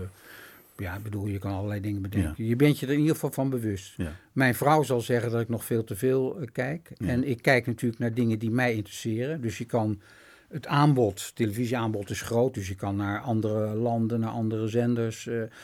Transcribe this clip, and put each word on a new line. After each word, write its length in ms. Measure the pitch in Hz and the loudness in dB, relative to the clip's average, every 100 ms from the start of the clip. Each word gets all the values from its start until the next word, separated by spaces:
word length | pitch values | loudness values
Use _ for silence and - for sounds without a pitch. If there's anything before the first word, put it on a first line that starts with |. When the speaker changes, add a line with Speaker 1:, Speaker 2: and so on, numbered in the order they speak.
| 95 - - - - - _ - | -10 -12 -20 -20 -20 -20 _ -12
Speaker 1:
ja, 180 | 95 | -10
ik 80 | 92 | -8
bedoel, 240 | 107 104 101 | -6 -6 -4
je 120 | 98 | -4
kan 140 | 98 | -4
allerlei 280 | 98 104 104 | -4 -4 -4
dingen 220 | 104 101 | -2 -4
bedenken. 320 | 95 101 80 76 | -2 0 0 0
Speaker 2:
Ja. 80 | 110 | 0
Speaker 1:
Je 80 | 120 | 6
bent 220 | 147 143 | 6 4
je 80 | 131 | 2
er 60 | |
in 60 | 147 | 2
ieder 160 | 151 | 2
geval 160 | 151 147 | 2 -2
van 180 | - 135 | -2 -2
bewust. 440 | 131 110 95 - - | 0 -2 -4 -6 -6
Speaker 2:
Ja. 160 | 85 82 _ | -6 -8 _
Speaker 1:
Mijn 220 | 131 131 | 2 2
vrouw 280 | 117 139 156 | 4 4 4
zal 180 | 127 123 | 4 0
zeggen 300 | 113 123 113 | 2 0 2
dat 100 | 117 | 0
ik 80 | 117 | 0
nog 160 | 110 | -2
veel 200 | - 117 | 0 -2
te 120 | 113 104 | -2 -2
veel, 440 | 131 131 131 202 | 2 2 0 -4
eh, 60 | 127 | -8
kijk. 380 | - 127 165 - | -4 -4 -6 -10
Speaker 2:
Ja. 120 | - - | -6 0
Speaker 1:
En 200 | 123 135 | 0 0
ik 140 | 120 | 0
kijk 240 | - 127 120 | 4 4 4
natuurlijk 340 | 117 123 113 | 0 -2 0
naar 140 | 120 | -2
dingen 240 | 113 117 110 | 0 2 2
die 120 | 113 | 0
mij 240 | 120 123 | 0 2
interesseren. 680 | 113 104 - 117 110 131 160 | 0 -4 -6 -4 -2 -4 -4
Dus 180 | 117 101 | -4 -6
je 60 | |
kan, 360 | 120 120 110 101 - - - - - | -2 0 0 -2 -8 -20 -20 -20 -14
het 180 | 147 - | -12 0
aanbod, 680 | 143 147 131 110 95 - | 4 6 6 4 0 -6
televisieaanbod 760 | - 110 104 120 123 113 107 98 | -2 0 0 -2 -2 -2 -2 -4
is 100 | 101 | -6
groot, 340 | - 117 127 | 0 2 2
dus 140 | 120 95 | 0 -8
je 60 | |
kan 220 | 95 101 98 | -6 -4 -2
naar 240 | 101 104 | -2 -2
andere 540 | 143 110 107 107 107 | 0 0 2 0 0
landen, 460 | 107 117 117 113 117 | 0 0 0 0 0
naar 100 | 113 | -2
andere 380 | 117 113 110 110 | -2 -2 -2 0
zenders. 580 | 117 120 120 113 110 - | 2 2 2 -2 -4 -6
Eh, 160 | 117 113 - | -6 -6 -10